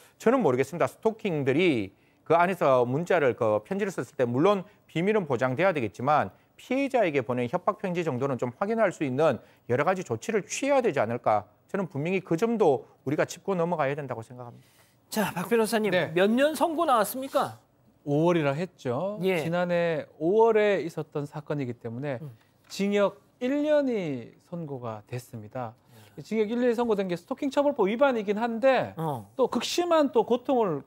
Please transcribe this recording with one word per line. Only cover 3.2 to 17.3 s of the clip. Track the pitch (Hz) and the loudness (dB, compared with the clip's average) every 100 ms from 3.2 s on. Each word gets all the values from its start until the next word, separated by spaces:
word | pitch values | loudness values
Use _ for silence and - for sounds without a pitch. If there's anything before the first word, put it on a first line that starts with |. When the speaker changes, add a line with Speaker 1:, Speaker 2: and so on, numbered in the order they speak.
| 139 110 | 2 2
Speaker 1:
그 | 110 107 | 2 0
편지를 | - 196 202 | -2 -4 -4
썼을 | 170 131 - | -4 -6 -2
때 | 123 | -2
물론 | 123 180 202 175 _ _ | 2 2 2 -2 _ _
비밀은 | 160 185 214 156 | -4 0 0 0
보장돼야 | 120 127 127 190 | 0 0 2 0
되겠지만 | 156 110 - 127 147 101 - _ _ | 0 -4 -4 0 0 0 -6 _ _
피해자에게 | - 254 277 254 190 143 | -4 -2 0 2 2 0
보낸 | 123 123 120 | -2 -2 -2
협박 | 175 - 196 | -2 -2 -4
편지 | 190 175 | -2 -4
정도는 | 160 123 139 123 | -2 -2 -2 -2
좀 | 123 - | -4 -4
확인할 | 202 226 202 | -4 0 0
수 | - 147 | 0 -4
있는 | 127 156 113 - _ - | 0 2 0 -6 _ -2
여러 | 123 151 | 0 0
가지 | 190 | 0
조치를 | 170 113 - 214 175 | -2 -6 -2 -4 -4
취해야 | - 269 277 | -4 0 2
되지 | 233 139 | 2 0
않을까. | 110 120 123 104 101 _ _ | 0 -2 0 0 -2 _ _
저는 | 196 190 | -6 -4
분명히 | 135 156 190 | -4 -2 -2
그 | - 165 | -2 -2
점도 | 240 233 185 127 - _ - | 0 2 4 2 -2 _ -4
우리가 | 156 | -2
짚고 | 156 - - 185 | -2 -4 -6 -2
넘어가야 | 170 165 139 143 | -2 -2 -2 -2
된다고 | 139 113 | -6 -10
생각합니다. | 110 123 120 123 - _ _ _ - | -12 -16 -18 -20 -20 _ _ _ -8
Speaker 2:
자, | 214 180 | -4 -2
박 | 165 180 | -4 -2
변호사님, | 233 214 220 214 | 0 2 0 0
Speaker 3:
네. | 180 160 | 0 0
Speaker 2:
몇 | 165 196 | 2 2
년 | 240 285 311 | 4 2 2
선고 | 330 311 | -2 0
나왔습니까? | 330 240 190 262 269 | 2 2 2 -4 -4